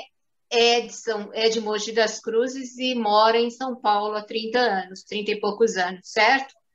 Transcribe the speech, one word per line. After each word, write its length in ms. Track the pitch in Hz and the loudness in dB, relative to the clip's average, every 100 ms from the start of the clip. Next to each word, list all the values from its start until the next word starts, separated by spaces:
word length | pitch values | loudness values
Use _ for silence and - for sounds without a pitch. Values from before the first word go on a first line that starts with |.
| - _ _ _ - | -4 _ _ _ -4
é 340 | 233 233 240 | 2 4 2
de 100 | 214 | -2
São, 380 | - 226 208 202 | -8 -6 -6 -6
é 160 | 220 220 | 0 0
de 120 | 233 | 0
Mogi 300 | 208 214 220 | -2 -4 -2
das 300 | 220 214 - | 0 0 -2
Cruzes 580 | 233 226 254 269 247 247 | -2 0 0 -4 -12 -6
e 160 | 254 | -2
mora 440 | 240 208 208 220 233 | 0 2 6 6 4
em 120 | 233 | 0
São 240 | 233 262 | -4 -8
Paulo 400 | 240 208 208 214 | -4 0 0 0
há 80 | 214 | -6
trinta 380 | 208 220 220 247 | -6 -8 -2 0
anos, 420 | 233 190 185 190 | 2 0 -4 -12
trinta 300 | - 214 208 | -10 -8 -6
e 80 | 208 | -4
poucos 360 | 208 202 226 185 | -2 2 2 2
anos, 260 | 180 185 | -4 -6
certo? 500 | - 220 214 269 269 _ _ | -6 2 2 2 -2 _ _